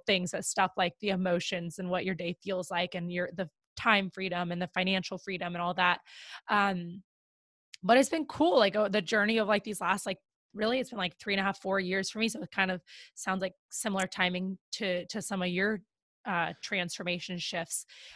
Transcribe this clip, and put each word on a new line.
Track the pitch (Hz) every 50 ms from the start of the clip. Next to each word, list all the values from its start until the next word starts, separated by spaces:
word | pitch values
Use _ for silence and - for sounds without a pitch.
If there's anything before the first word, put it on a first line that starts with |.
| - -
things, | 202 185 180 175
but | - 190 190
stuff | - - - 190 185 - -
like | 185 175 - _
the | - 202
emotions | 190 180 185 185 175 175 - - 196 175 170 170 156 -
and | 185 180
what | 180 180 -
your | 185 185
day | 160 175 170 175 - -
feels | 190 190 180 180 -
like | 185 170 180 180 -
and | 180 170 175
your, | 175 175 180 - 180
the | 170 190 156 - _ _ _ _ -
time | - 233 220 202 196 185
freedom | - - 190 190 175 175 180 170
and | 175 175
the | 180 -
financial | - 185 185 185 190 190 180 - 196 180
freedom | - - 196 175 185 175 175
and | 175
all | 175 175 180
that. | 185 180 175 175 - - - - - - - - - - -
Um, | - 208 202 202 196 180 175 170 175 196 - _ _ _ _ _ _ _ _ _ _ _ _ _ - - -
but | 185 233 254
it's | 277 -
been | - 320 311
cool, | - - - 294 349 359 269
like, | 220 202 175
oh, | 214 214 202
the | 190 214
journey | 180 - - 214 202 214 226 226
of, | 214 196
like, | 214 208 202
these | - 208 -
last, | 196 175 190 202 -
like, | 202 185 - _ _ _ _ _ _ -
really, | 208 214 220 247 262
it's | 247 -
been, | - 208
like, | 180 180 - -
three | - 208 196
and | 196
a | 190
half, | 196 190 -
four | - 196 190 196
years | 190 180 185 196 190 -
for | - 214
me, | 220 226
so | 220 233
it | - -
kind | - - 190 185
of | 185 180 - - - - - - _
sounds | - - - 190 190
like | 190 185 - _ _ _
similar | - - - 226 196 190 190 185
timing | - - 185 180 180 180 185 190 190 - _ _ -
to, | - 220 190 180 175 170 -
to | - 220
some | 185 - 196 190
of | 180 180
your, | 175 180 196 208 220 202 - _ _ _ _ _ _ _ -
uh, | 226 190 175 170 160 165 -
transformation | - - 214 190 180 175 - - 185 175 175 170 - - 180 175
shifts. | 160 - - 175 170 - - - - - - - - - -